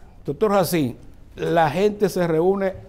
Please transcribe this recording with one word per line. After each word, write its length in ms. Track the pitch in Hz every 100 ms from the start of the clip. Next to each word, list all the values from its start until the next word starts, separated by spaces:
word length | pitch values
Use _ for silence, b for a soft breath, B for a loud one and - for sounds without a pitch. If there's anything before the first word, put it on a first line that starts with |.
| b -
Doctor 280 | - 139 214
Jacín, 440 | 202 160 175 131 - - - -
la 360 | - 165 165 160
gente 380 | 147 208 208 202
se 180 | 180 170
reúne 480 | 160 180 196 196 185